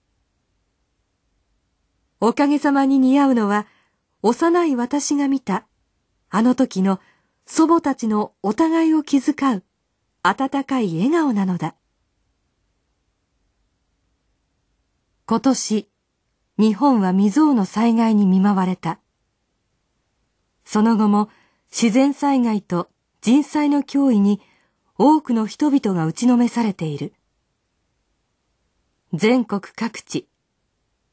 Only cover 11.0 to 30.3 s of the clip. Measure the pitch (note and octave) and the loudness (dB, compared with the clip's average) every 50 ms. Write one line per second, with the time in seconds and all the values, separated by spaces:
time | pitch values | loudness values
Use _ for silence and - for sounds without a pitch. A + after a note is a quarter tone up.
11 | F#3+ C4+ E4 E4+ D#4 C#4 A3+ G#3 F#3+ F#3+ F3+ E3 D3+ D#3+ - _ _ _ _ _ | -2 0 0 0 0 0 -2 -2 -2 -2 -2 -4 -4 -6 -6 _ _ _ _ _
12 | _ _ _ _ _ _ _ _ _ _ _ _ _ _ _ _ _ _ _ _ | _ _ _ _ _ _ _ _ _ _ _ _ _ _ _ _ _ _ _ _
13 | _ _ _ _ _ _ _ _ _ _ _ _ _ _ _ _ _ _ _ _ | _ _ _ _ _ _ _ _ _ _ _ _ _ _ _ _ _ _ _ _
14 | _ _ _ _ _ _ _ _ _ _ _ _ _ _ _ _ _ _ _ _ | _ _ _ _ _ _ _ _ _ _ _ _ _ _ _ _ _ _ _ _
15 | _ _ _ _ _ - A3 A3 A3 C4+ B3+ - - - G#3+ G#3+ G3+ _ _ _ | _ _ _ _ _ -4 -4 0 0 0 0 0 -2 -4 -4 -4 -4 _ _ _
16 | _ _ _ _ _ _ _ _ _ _ _ - G#3+ A3 G#3+ F#3+ C#4 C#4+ B3+ A3 | _ _ _ _ _ _ _ _ _ _ _ 0 0 0 2 2 0 2 2 2
17 | F#3+ F#3 F3+ F#3+ G3+ G#3+ F#3+ D4 D#4 D4+ C#4 A3+ F#3+ - - G#3 A3+ A#3 A3+ A3+ | 0 0 2 2 0 2 2 2 2 2 2 0 -2 -2 -2 0 0 2 2 2
18 | A3+ A3+ A3 G#3 G#3 F#3 F#3 F#3+ F#3+ G#3 G3+ F#3+ F#3 F#3 F3+ - - E3 E3+ - | 2 2 2 2 4 4 4 4 2 2 2 0 0 -2 -4 -6 -8 -10 -10 -10
19 | _ _ _ _ _ _ _ _ _ _ _ _ _ _ _ _ _ _ _ _ | _ _ _ _ _ _ _ _ _ _ _ _ _ _ _ _ _ _ _ _
20 | _ _ _ _ _ _ _ _ _ _ _ _ _ - - G#3+ G#3+ A3+ A3+ G3+ | _ _ _ _ _ _ _ _ _ _ _ _ _ -4 -2 0 2 2 2 2
21 | G#3+ G#3 G#3 G#3 G#3 G#3 _ _ _ _ _ _ _ _ - - A#3 A#3 G3 C4 | 2 2 2 0 0 -4 _ _ _ _ _ _ _ _ -4 -2 0 2 2 2
22 | C4+ C#4+ C4 - C#4+ C#4+ C#4 C4 A#3+ A#3 G#3+ G3+ - _ F3+ E3+ - - _ _ | 2 2 0 -2 -2 0 0 0 0 0 -2 -4 -4 _ -6 -6 -6 -8 _ _
23 | _ _ _ _ - G#3 B3 D4+ C#4 - - D4+ D4 C#4+ C#4+ C#4+ C4+ - - C#4 | _ _ _ _ 0 2 2 2 2 0 -2 -2 0 0 0 0 -2 -2 -2 0
24 | C#4 C4+ A#3 G#3 G3+ G3+ G#3 G3+ - _ _ _ _ _ _ _ _ _ _ - | 2 2 2 2 2 2 0 -2 -6 _ _ _ _ _ _ _ _ _ _ 2
25 | G3+ C#4+ D#4 D#4 - - A#3+ A3+ A3 G3+ - - D4+ D4+ C4+ C#4 - G#3 F#3+ E3+ | 4 4 4 2 0 -2 -2 -2 -2 -6 -4 -2 -2 0 0 0 0 -2 -2 -2
26 | D#3+ D#3+ E3 - A#3 B3 B3 A#3+ A#3+ A3+ - A#3 A#3 G#3+ F#3+ - E3+ D#3 D3 C#3 | -2 -4 -4 0 0 2 2 2 2 0 0 -2 -2 -2 -4 -4 -6 -8 -6 -8
27 | C#3 F#3 - _ _ _ _ _ _ _ _ _ _ _ _ _ _ _ _ _ | -10 -12 -14 _ _ _ _ _ _ _ _ _ _ _ _ _ _ _ _ _
28 | _ _ _ _ _ _ _ _ _ _ _ _ _ _ _ _ _ _ _ _ | _ _ _ _ _ _ _ _ _ _ _ _ _ _ _ _ _ _ _ _
29 | _ _ - D3+ - G#3+ B3 C4 A3+ - G3+ G3 - - _ - A3 A3+ - - | _ _ -6 -2 0 0 2 0 -2 -4 -6 -8 -8 -12 _ -10 -10 -10 -10 -14
30 | - _ - C3+ - _ | -16 _ -10 -10 -10 _